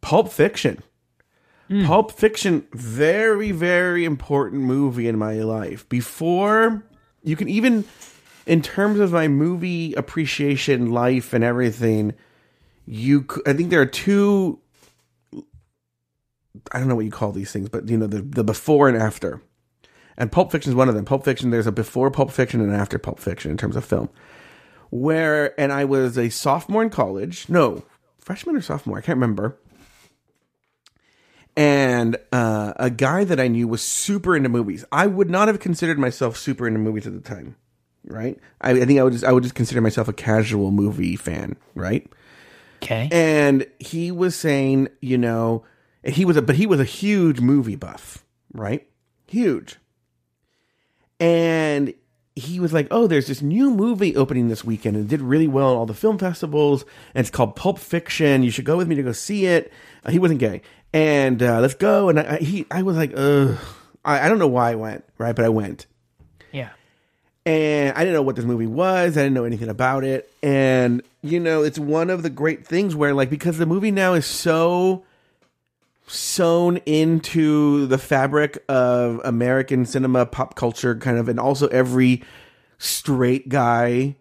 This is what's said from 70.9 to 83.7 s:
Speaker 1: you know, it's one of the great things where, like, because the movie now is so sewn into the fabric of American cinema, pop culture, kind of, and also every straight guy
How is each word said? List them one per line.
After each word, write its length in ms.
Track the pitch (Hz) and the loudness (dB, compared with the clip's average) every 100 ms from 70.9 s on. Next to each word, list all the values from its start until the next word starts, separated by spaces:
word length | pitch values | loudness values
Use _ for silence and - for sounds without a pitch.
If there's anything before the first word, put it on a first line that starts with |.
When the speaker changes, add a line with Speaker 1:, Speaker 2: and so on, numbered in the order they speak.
| 120 - _ | 0 -4 _
Speaker 1:
you 180 | 143 170 | -4 -2
know, 220 | 170 160 | 0 2
it's 160 | 151 151 | 0 -2
one 300 | 147 156 170 | -2 0 0
of 140 | 185 | -2
the 80 | 165 | -4
great 360 | 135 151 160 - | -2 -2 -2 -4
things 280 | 170 196 | -2 0
where, 180 | 151 147 | 0 0
like, 160 | 139 127 | 2 0
because 300 | 147 170 160 | 0 -2 -2
the 80 | 165 | 0
movie 240 | 180 214 | 0 0
now 240 | 196 185 | 0 2
is 100 | 180 | 2
so 800 | 139 - 175 160 170 180 185 185 - _ _ _ _ _ _ _ _ _ _ | 0 -4 0 2 2 2 2 0 -6 _ _ _ _ _ _ _ _ _ _
sewn 720 | - - - 170 170 175 175 - | -10 -6 0 2 4 2 0 0
into 1000 | 151 160 165 - 165 156 151 147 143 135 | 2 4 2 0 0 2 4 4 2 2
the 100 | 135 | -2
fabric 640 | - 139 139 147 147 - - | 0 0 2 0 -2 -4 -2
of 520 | 135 127 123 120 117 | 0 2 2 0 -2
American 600 | 117 117 123 131 131 131 120 | -4 -2 0 0 0 0 0
cinema, 400 | 135 131 127 120 | 0 0 2 0
pop 280 | - 127 - | -2 -6 -4
culture, 400 | 120 113 127 113 | -4 -2 -2 -2
kind 200 | 127 120 | -2 -2
of, 100 | 117 | 0
and 100 | 120 | -2
also 300 | 123 135 139 | 0 0 0
every 540 | 127 127 127 127 123 - - - _ _ _ | 2 2 4 4 2 -4 -20 -20 _ _ _
straight 720 | - - - 135 123 131 135 | -6 -6 -2 0 2 0 0
guy 680 | 139 120 | 0 2